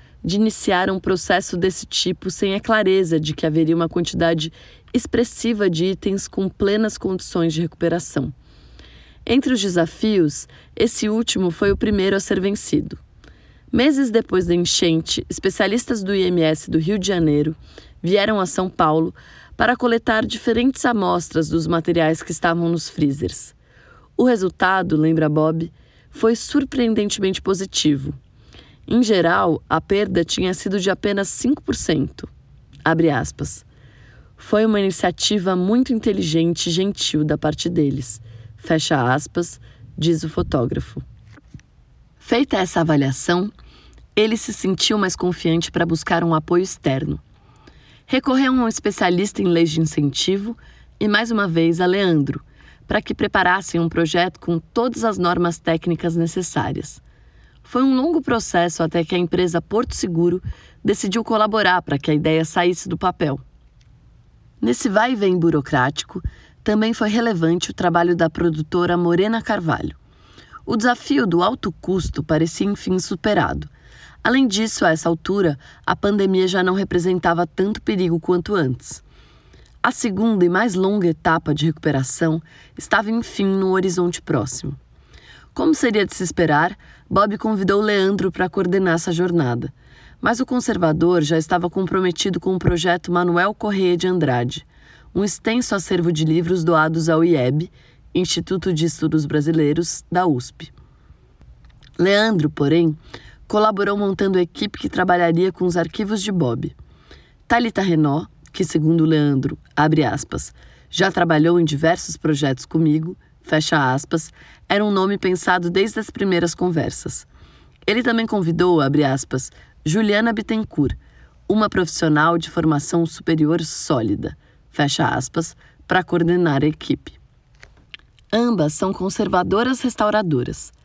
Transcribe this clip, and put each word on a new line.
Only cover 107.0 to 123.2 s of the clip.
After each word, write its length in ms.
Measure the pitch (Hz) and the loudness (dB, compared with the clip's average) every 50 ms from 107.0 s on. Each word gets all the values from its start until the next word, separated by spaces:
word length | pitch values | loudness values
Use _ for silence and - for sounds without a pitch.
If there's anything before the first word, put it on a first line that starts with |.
| _ - - - - _ _ _ _ - | _ -20 -20 -20 -20 _ _ _ _ 0
Thalita 340 | - 233 240 226 - - | 0 2 2 0 -2 -2
Renault, 460 | 190 196 170 156 151 147 139 156 180 - - - - - | 0 2 4 4 4 2 2 0 -2 -6 -12 -20 -20 -10
que, 140 | - - 190 | -6 -4 -2
segundo 400 | 156 - 165 151 156 165 165 160 | -2 0 0 2 2 4 4 4
Leandro, 520 | 160 160 151 147 147 143 135 120 - - - - - _ | 4 4 4 4 2 2 0 0 -2 -6 -10 -14 -8 _
abre 300 | - 147 156 156 156 147 | 0 2 2 4 2 2
aspas, 500 | 120 - 135 - - - - - - - - - - - - - _ | 2 0 -4 -6 -8 -8 -8 -10 -10 -14 -18 -20 -20 -20 -20 -20 _
"já 200 | - - 190 190 | -2 0 0 0
trabalhou 480 | 175 - 175 170 165 151 151 165 170 175 | 2 0 2 2 4 4 4 4 4 4
em 40 | 170 | 2
diversos 540 | 156 151 139 156 165 175 185 - - 160 - | 2 0 0 2 2 2 0 -2 -8 -10 -4
projetos 480 | - 160 156 139 147 139 131 127 - | -2 -2 0 0 0 0 -2 -2 -6
comigo", 500 | - - 160 165 156 151 156 160 170 190 - - _ _ _ | -4 -2 0 2 2 2 0 -2 -4 -10 -12 -18 _ _ _
fecha 520 | _ - - 156 151 - - 156 139 131 127 | _ -2 0 0 0 2 2 2 2 2 0
aspas, 400 | 135 - - - 165 - - - - - - - - _ - | 0 -2 -2 -4 -4 -4 -6 -16 -20 -20 -20 -20 -12 _ -2
era 160 | 196 202 214 | 0 0 0
um 80 | 208 | 2
nome 260 | 202 196 185 190 202 190 | 0 0 0 0 0 0
pensado 520 | - 190 185 175 - - 180 180 170 175 | 0 -2 -2 0 0 0 0 0 0 0
desde 300 | 175 190 196 226 208 226 | 0 0 0 0 -2 -6
as 100 | 214 - | -8 -8
primeiras 460 | - - 196 196 185 170 175 170 - | -6 -4 -2 0 0 2 0 0 -2
conversas. 720 | - - 180 165 165 - - - - - - - - - _ - - - - - - - - _ _ - | -2 -2 -2 0 -2 -2 -4 -4 -8 -8 -10 -10 -10 -12 _ -20 -20 -20 -20 -20 -20 -20 -20 _ _ -4
Ele 160 | - 208 233 | -2 -2 0
também 240 | 247 247 233 226 226 | 0 0 0 0 0
convidou, 560 | 214 - 208 185 160 170 165 175 180 175 160 | 0 -2 -2 0 0 0 2 2 4 4 4
abre 220 | 143 135 143 156 147 | 4 2 2 2 2
aspas, 480 | 135 135 139 - - - 117 - - - - - - _ _ - | 2 0 -2 -4 -4 -6 -8 -8 -8 -14 -20 -20 -20 _ _ -4
Juliana 480 | 156 151 214 220 208 208 208 220 233 226 | -2 0 0 2 2 2 2 2 0 0
Bittencourt, 640 | 214 214 - 226 220 220 - - - 143 127 - - - - - - - - _ _ _ - | -2 -4 -2 -2 -4 -4 -4 -2 0 0 0 -2 -6 -12 -20 -20 -20 -20 -20 _ _ _ -2
uma 220 | 202 214 214 202 | 0 2 2 2
profissional 680 | - 196 180 160 - - - 160 151 147 151 165 170 165 | 2 0 -2 -2 -2 0 2 2 4 4 4 4 2 2
de 120 | 165 - | -2 -4
formação 560 | - - 160 160 151 143 151 - - 180 170 | -4 0 2 2 2 2 0 0 0 0 0
superior 580 | 160 - - | 0 -4 -6